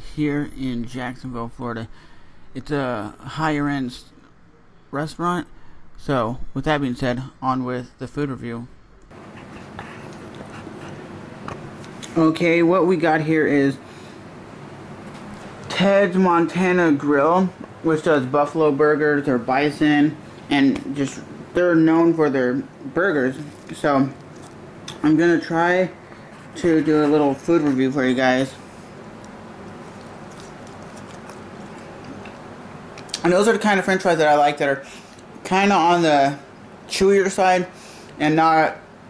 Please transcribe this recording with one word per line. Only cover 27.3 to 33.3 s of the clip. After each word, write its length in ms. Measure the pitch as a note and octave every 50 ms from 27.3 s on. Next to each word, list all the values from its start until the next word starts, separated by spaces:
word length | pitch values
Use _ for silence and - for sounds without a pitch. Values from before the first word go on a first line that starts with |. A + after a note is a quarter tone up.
| C3+
food 280 | C3+ - E3 E3 E3
review 280 | D3+ D3 C3 C3 C3 C3
for 140 | C3+ D3 B2+
you 100 | B2+ B2
guys. 400 | C3 C3 B2+ B2+ C3 C3+ C3+ - - - - - - - - - - - - - - - - - - - - - - - - - - - - - - - - - - - - - - - - - - - - - - - - - - - - - - - - - - - - - - - - - - - - - - - - - G2+ G2 - - - - - - - - - - - - - - - - - - - -
And 80 | E3+